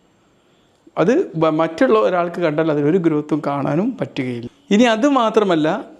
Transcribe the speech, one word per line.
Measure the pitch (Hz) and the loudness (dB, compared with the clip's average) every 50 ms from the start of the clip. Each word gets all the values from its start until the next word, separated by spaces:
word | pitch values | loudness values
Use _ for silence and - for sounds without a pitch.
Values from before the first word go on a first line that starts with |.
| _ _ _ _ _ _ _ _ _ _ _ _ _ _ _ _ _ - _ - | _ _ _ _ _ _ _ _ _ _ _ _ _ _ _ _ _ -10 _ -2
അത് | 160 180 247 339 - - - | 0 2 2 0 -2 -4 -2
ബ-, | 165 160 | -2 0
മറ്റുള്ള | 160 156 156 165 165 320 - 269 254 226 214 | 0 0 0 -2 -2 0 0 2 2 4 2
ഒരാൾക്ക് | 214 202 180 175 175 180 175 185 | 2 2 0 0 -2 -4 -4 -2
കണ്ടാൽ | 170 160 147 156 160 160 | -2 -2 0 0 0 0
അതിലൊരു | 151 147 147 143 165 196 | 0 0 0 2 0 2
ഗ്രോത്തും | 165 165 151 147 147 151 165 147 143 | 2 0 0 0 -2 -2 -4 -2 -2
കാണാനും | 143 143 139 135 147 143 156 202 262 233 - | -4 -4 -2 -2 -2 -2 -2 -2 -2 -4 -6
പറ്റുകയില്ല. | 139 127 - - 131 123 123 120 117 123 - _ _ - | -8 -8 -6 -6 -6 -6 -8 -8 -10 -12 -16 _ _ 0
ഇനി | 196 208 254 | 2 4 4
അത് | 240 220 220 220 294 | 4 4 2 2 2
മാത്രമല്ല, | 277 262 233 220 - 220 208 190 175 160 151 156 180 220 - - - - | 2 2 2 2 2 2 2 2 2 2 2 0 -2 -2 -6 -12 -12 -4